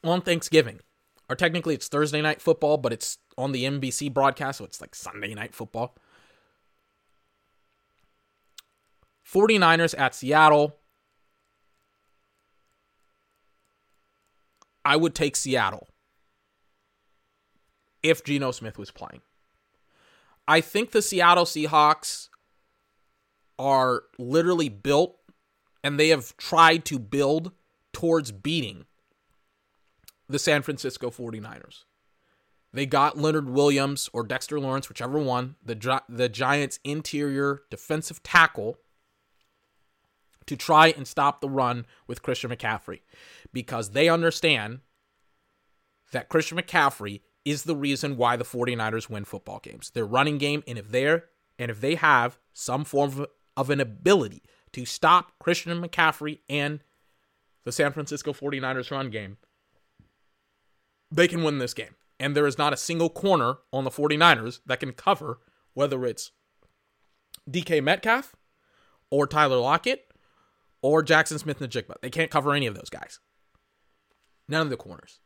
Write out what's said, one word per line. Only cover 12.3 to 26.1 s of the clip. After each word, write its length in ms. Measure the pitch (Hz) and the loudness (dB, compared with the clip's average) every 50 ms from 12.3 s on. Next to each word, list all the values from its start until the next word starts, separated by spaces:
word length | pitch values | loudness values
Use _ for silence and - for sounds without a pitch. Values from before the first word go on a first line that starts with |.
| _ _ _ _ _ _ _ _ _ _ _ _ _ _ _ _ _ _ _ _ _ _ _ _ _ _ _ _ _ _ _ _ _ _ _ _ _ _ _ _ _ _ _ _ _ _ _ _ _ _ _ | _ _ _ _ _ _ _ _ _ _ _ _ _ _ _ _ _ _ _ _ _ _ _ _ _ _ _ _ _ _ _ _ _ _ _ _ _ _ _ _ _ _ _ _ _ _ _ _ _ _ _
I 120 | 139 143 | 0 0
would 180 | 156 165 160 160 | 2 2 0 0
take 220 | - 160 147 - | -2 -4 -2 -2
Seattle 500 | - - 139 131 123 107 95 101 - - _ _ _ _ _ _ _ _ _ _ _ _ _ _ _ _ _ _ _ _ _ _ _ _ _ _ _ _ _ _ _ _ _ _ _ _ _ _ _ _ _ _ _ | -6 -4 -2 0 0 0 -2 -4 -8 -16 _ _ _ _ _ _ _ _ _ _ _ _ _ _ _ _ _ _ _ _ _ _ _ _ _ _ _ _ _ _ _ _ _ _ _ _ _ _ _ _ _ _ _
if 220 | - 156 160 - - | 2 2 2 2 0
Geno 280 | 143 143 143 139 127 | -4 -4 -2 -2 -4
Smith 260 | 123 - 113 110 - - | -6 -8 -12 -14 -14 -14
was 120 | 101 - | -18 -18
playing. 300 | - - - - - 58 _ _ _ _ _ _ _ _ _ _ _ _ _ _ _ _ _ _ _ _ _ _ _ _ _ | -16 -16 -16 -16 -16 -20 _ _ _ _ _ _ _ _ _ _ _ _ _ _ _ _ _ _ _ _ _ _ _ _ _
I 160 | - 151 165 | 4 4 4
think 300 | 160 - - 202 240 240 | 4 2 -2 -2 -2 2
the 100 | - 214 | 0 0
Seattle 420 | 202 - 196 180 175 175 175 180 170 | 0 2 0 4 6 6 6 6 4
Seahawks 840 | 165 - 156 151 151 156 151 151 151 156 - - - - - - _ _ _ _ _ _ _ _ _ _ _ _ _ _ _ _ _ _ _ _ _ _ _ _ _ _ - | 0 -2 -4 -4 2 4 6 6 6 4 2 -2 -10 -10 -10 -14 _ _ _ _ _ _ _ _ _ _ _ _ _ _ _ _ _ _ _ _ _ _ _ _ _ _ -4
are 460 | 127 139 135 131 127 127 123 120 _ _ _ - | 0 2 4 4 4 2 2 -2 _ _ _ -14
literally 520 | 123 123 139 160 165 180 180 170 160 135 | -8 0 2 2 2 4 2 0 0 -4
built, 480 | 104 101 - 139 143 139 - - - _ _ _ _ _ _ _ _ _ _ _ _ _ - | -6 -6 -2 2 4 4 4 2 -2 _ _ _ _ _ _ _ _ _ _ _ _ _ -6
and 160 | 143 143 143 | -4 2 2
they 80 | 156 | 4
have 260 | 160 | 4